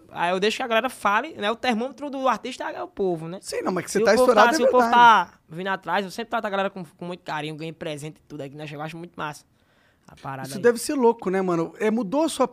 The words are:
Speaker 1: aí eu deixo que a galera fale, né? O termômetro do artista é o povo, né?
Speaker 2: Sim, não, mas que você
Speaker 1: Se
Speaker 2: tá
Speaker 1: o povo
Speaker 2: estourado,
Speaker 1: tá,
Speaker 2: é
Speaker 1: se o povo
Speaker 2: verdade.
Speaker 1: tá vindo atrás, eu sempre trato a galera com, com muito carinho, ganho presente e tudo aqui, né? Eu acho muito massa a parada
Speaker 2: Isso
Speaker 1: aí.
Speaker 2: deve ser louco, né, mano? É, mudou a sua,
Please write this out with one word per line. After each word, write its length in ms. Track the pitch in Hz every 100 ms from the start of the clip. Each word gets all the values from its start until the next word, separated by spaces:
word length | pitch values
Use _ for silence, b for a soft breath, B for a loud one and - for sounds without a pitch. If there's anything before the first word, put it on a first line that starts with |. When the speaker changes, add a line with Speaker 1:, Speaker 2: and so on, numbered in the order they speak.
| -
Speaker 1:
aí 200 | 151 175
eu 80 | 185
deixo 180 | 208 220
que 40 |
a 40 | 254
galera 240 | 226 247
fale, 420 | - 208 208 311
né? 160 | 240 202
O 60 | 233
termômetro 540 | 254 220 254 226 285
do 180 | 269 262
artista 360 | 214 247 247 311
é 120 | -
o 60 | 359
povo, 400 | - 190 165 165
né? 100 | 185
Speaker 2:
Sim, 220 | - 480
não, 100 | 320
mas 120 | 180 -
que 40 |
você 80 | 202
Speaker 1:
Se 40 |
Speaker 2:
tá 80 | 214
Speaker 1:
o 20 |
povo 80 | 226 254
Speaker 2:
estourado, 180 | 214 233
Speaker 1:
tá, 40 |
Speaker 2:
é 20 | 226
Speaker 1:
se 40 |
o 80 | 539
povo 120 | 247
Speaker 2:
verdade. 480 | 233 240 240 208 175
Speaker 1:
tá 80 | _ _
vindo 200 | 160 196
atrás, 360 | 190 160 190
eu 60 | 190
sempre 200 | - 220
trato 140 | 226
a 60 | 208
galera 200 | 196 196
com, 140 | 196
com 200 | 165 - 175
muito 160 | 180
carinho, 320 | - 156 151 151
ganho 160 | 160
presente 460 | 160 170 147 151 151
e 40 | -
tudo 140 | 147
aqui, 120 | 139
né? 120 | 147 151
Eu 120 | 147
acho 140 | 156 165
muito 180 | 170 -
massa 280 | 151 147 _ _ _ _ _ _ -
a 80 | -
parada 320 | 135 135 131
Speaker 2:
Isso 100 | 185
Speaker 1:
aí. 40 |
Speaker 2:
deve 160 | 233 233
ser 160 | -
louco, 360 | 285 233 233 190
né, 100 | 190
mano? 340 | 185 170 165 -
É, 120 | 214
mudou 340 | 220 196 277
a 40 | 320
sua, 240 | - 247